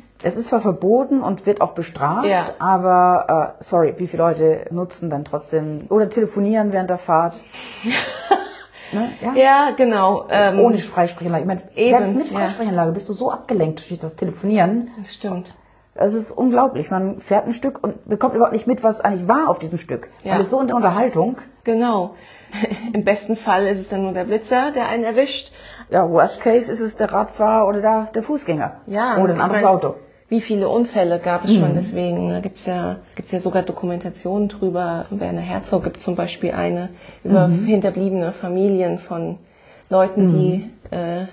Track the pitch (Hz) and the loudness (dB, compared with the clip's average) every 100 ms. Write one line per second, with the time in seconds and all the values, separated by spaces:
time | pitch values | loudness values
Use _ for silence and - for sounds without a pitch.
0 | - _ 175 220 233 233 208 170 185 240 | -20 _ -4 -4 -2 0 0 0 2 2
1 | 277 269 196 190 208 202 190 - 160 - | 2 0 0 -2 0 2 0 -2 -10 -4
2 | 143 202 202 185 156 - 180 185 185 180 | -2 0 2 0 0 -2 0 2 4 6
3 | 180 180 - 156 147 - - 175 160 - | 6 4 2 0 0 -6 -2 2 2 0
4 | 170 165 165 160 160 156 - 175 175 - | -4 0 0 4 2 2 -2 -6 -6 -8
5 | 170 147 147 147 - 160 156 151 - 214 | -6 -6 -6 -8 -4 -4 -2 -6 0 2
6 | 214 233 214 202 202 220 208 190 180 180 | 2 0 0 0 0 2 0 0 -2 -4
7 | - 160 170 - - - - - 220 - | 0 2 2 -4 -18 -18 -18 -10 -4 -4
8 | 539 - - 381 381 - - - - 202 | -4 -4 0 0 -2 -14 -20 -20 -8 -4
9 | 240 - 220 262 269 277 285 - 247 208 | -4 -6 -2 4 6 6 4 2 2 4
10 | 190 196 - 202 202 196 233 208 - 185 | 4 2 0 2 4 6 6 4 0 0
11 | 170 - 170 165 175 180 - - 240 240 | 0 -2 -4 -2 -2 -4 -6 0 4 4
12 | 196 254 302 202 196 214 214 175 165 190 | 4 0 -2 -2 -4 -2 -2 0 0 -2
13 | 202 196 254 - - 208 160 156 - 170 | -6 -4 -4 -4 -2 0 0 -4 -10 -10
14 | 160 - 185 - 196 214 175 233 233 - | -10 -6 -6 -4 0 2 4 0 -4 -10
15 | 190 - 202 180 - - _ _ _ - | -16 -10 -8 -8 -10 -18 _ _ _ -2
16 | 208 226 214 - 254 240 262 147 156 185 | 0 0 -6 -2 2 4 2 0 -4 -2
17 | 190 - - 196 240 226 269 - - - | -4 -6 -2 0 0 -4 -6 -4 -6 -6
18 | - 208 262 226 233 214 240 - 220 214 | -6 -2 0 2 2 0 -2 0 0 2
19 | 202 190 180 269 311 - 160 165 - 127 | 0 0 2 2 2 0 -4 -8 -6 -10
20 | - - 196 190 190 269 254 240 202 202 | -10 -12 -2 0 2 0 0 2 2 2
21 | 247 160 208 254 - _ 240 226 240 208 | 2 2 0 -2 -12 _ -2 2 2 0
22 | 185 - - - - 208 226 208 233 214 | -2 -10 -20 -20 -16 -6 -4 -4 -4 -2
23 | 190 208 214 220 220 185 196 196 190 196 | 2 0 0 -4 0 2 2 -2 -4 -4
24 | 190 185 180 220 220 254 285 277 233 233 | -2 -4 -2 -2 0 0 0 -2 -2 -2
25 | 226 226 277 - - - - - - 185 | 0 0 0 -2 -12 -20 -20 -20 -2 0
26 | 170 196 196 - 233 240 233 226 220 - | 4 4 2 2 2 2 2 -4 -4 -2
27 | 214 196 214 - 214 220 202 208 214 220 | -2 0 -2 0 2 4 2 2 2 2
28 | 220 220 220 294 - 151 101 - - 202 | 0 -4 -4 -4 -2 -4 -4 -8 -6 -2
29 | 247 202 185 165 185 208 208 180 139 - | 0 2 2 2 0 2 4 4 0 -6
30 | - _ - 226 226 202 196 233 233 214 | -16 _ -4 -2 0 0 2 0 0 2
31 | 175 175 175 175 190 208 151 156 185 180 | 2 0 0 0 4 4 4 2 -2 -4
32 | 180 175 175 180 190 - 185 180 175 190 | -2 -2 -2 -4 -6 -8 -6 -4 -4 -8
33 | - - - 185 180 190 185 170 180 175 | -12 -16 -6 -4 0 0 -2 -4 -6 -6
34 | 180 - 175 202 208 - 185 175 175 170 | -8 -8 -4 -2 -2 -2 -4 -2 -2 -4
35 | - 202 175 170 175 190 - 190 165 - | -6 -6 -6 -6 -6 -8 -2 -2 -2 -6
36 | - 175 175 - 175 180 175 175 180 180 | -6 -4 -6 -4 -4 -2 -2 -4 -6 -12
37 | - - - 196 180 175 214 208 196 185 | -20 -8 2 4 4 2 2 2 2 -2
38 | 196 190 170 - 180 185 202 190 175 170 | -2 -2 -4 -6 -4 0 2 2 0 -4
39 | - 170 165 175 _ _ _ - - 185 | -8 -8 -8 -10 _ _ _ -20 0 2
40 | 190 202 185 156 156 190 220 - - 180 | 2 4 4 4 2 0 -4 -14 -10 -8
41 | 170 175 190 | -6 -6 -8